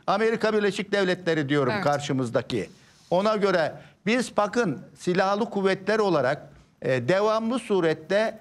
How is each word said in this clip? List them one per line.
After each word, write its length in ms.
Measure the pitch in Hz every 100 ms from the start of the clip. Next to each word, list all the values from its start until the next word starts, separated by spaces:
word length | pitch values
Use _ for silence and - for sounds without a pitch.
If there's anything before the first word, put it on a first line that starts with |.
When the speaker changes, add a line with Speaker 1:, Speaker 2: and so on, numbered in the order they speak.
| -
Speaker 1:
Amerika 460 | 196 220 226 214
Birleşik 400 | 220 208 196 196
Devletleri 560 | 202 185 180 180 156 135
diyorum 240 | 147 127
Speaker 2:
Evet. 100 | 104
Speaker 1:
karşımızdaki. 840 | 147 143 143 131 120 120 - 117 87 - - - -
Ona 260 | 175 214 214
göre 360 | 196 170 147 - - _ 196
biz 300 | 247 - -
bakın 420 | 208 240 208 131 - -
silahlı 520 | - 180 190 202 196
kuvvetler 480 | 202 190 190 196 214
olarak, 440 | 202 156 127 151 - - - _
e, 260 | - 131 123
devamlı 500 | 190 214 220 226 254
surette 800 | - 190 160 156 156 202 220 -